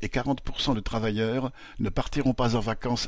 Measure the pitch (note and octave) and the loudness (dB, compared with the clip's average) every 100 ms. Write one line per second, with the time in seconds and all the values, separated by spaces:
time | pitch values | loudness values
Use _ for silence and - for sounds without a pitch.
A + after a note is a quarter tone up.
0 | G#3 C3+ B2 C3+ - - - A2+ G2+ A2+ | -2 0 0 -2 -2 -4 0 0 0 -2
1 | A2 G#2+ A2 B2+ B2+ - - - G#2 - | 0 2 2 0 -2 -6 -14 -4 -2 0
2 | - - C3+ B2 A#2+ A#2 G#2+ A2 B2 A#2+ | 0 2 2 4 4 4 2 0 0 -2